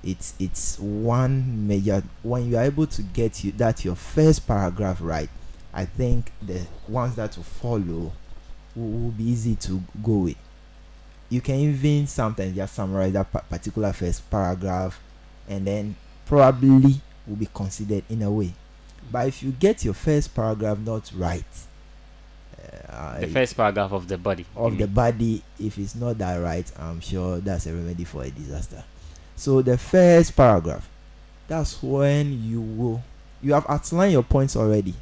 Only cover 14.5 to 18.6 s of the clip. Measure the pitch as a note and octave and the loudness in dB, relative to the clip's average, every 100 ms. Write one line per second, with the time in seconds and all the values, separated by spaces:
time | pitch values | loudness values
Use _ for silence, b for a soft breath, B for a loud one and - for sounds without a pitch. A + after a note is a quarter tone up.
14.5 | F#2 F#2+ F#2 F#2 - - - - - - | -2 -2 -2 -4 -8 -18 -20 -20 -20 -10
15.5 | G2 G2 G2+ G#2 - - - - C#3+ C3+ | -6 -2 -2 -4 -10 -16 -20 2 6 6
16.5 | C3 C3+ C3+ C#3 C#3 - - - G#2 G#2+ | 6 8 10 10 6 -2 -20 -12 -8 -8
17.5 | - G2 - G#2 G2+ - A2+ G#2 G#2 F#2 | -6 -8 -6 -4 -4 -4 -4 -2 0 -2
18.5 | F2+ | -6